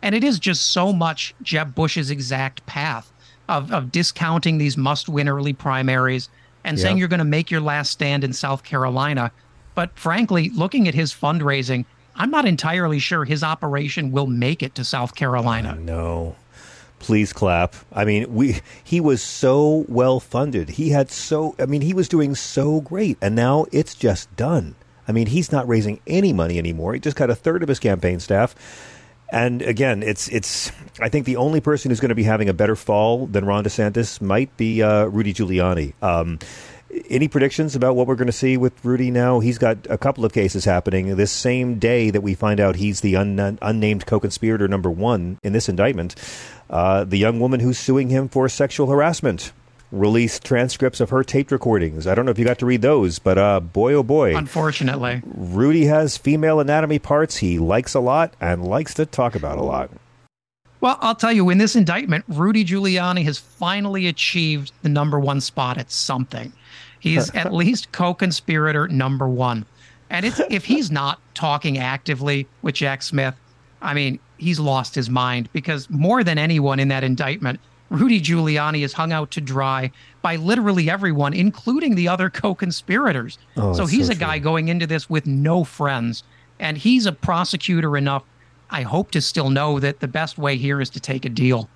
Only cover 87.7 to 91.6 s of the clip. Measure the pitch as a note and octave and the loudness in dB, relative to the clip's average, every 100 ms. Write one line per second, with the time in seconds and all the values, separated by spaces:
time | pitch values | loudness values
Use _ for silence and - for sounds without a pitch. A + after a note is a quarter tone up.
87.7 | E3+ D#3+ C#3+ C#3 C#3 - _ _ _ _ | 0 0 0 0 -2 -6 _ _ _ _
88.7 | D3+ A#2+ C#3+ G3 E3 - - C#3 C3+ D3+ | -8 -4 -2 -2 -2 -4 -2 0 0 0
89.7 | C#3+ C#3 C#3 C3+ C#3+ D#3+ - C#3+ C3+ C#3 | 0 -2 -4 -6 -4 -6 -4 -2 -2 -2
90.7 | C#3 C3 - - C3+ C3 A2+ B2 B2 | -2 -4 -8 -8 -6 -6 0 2 2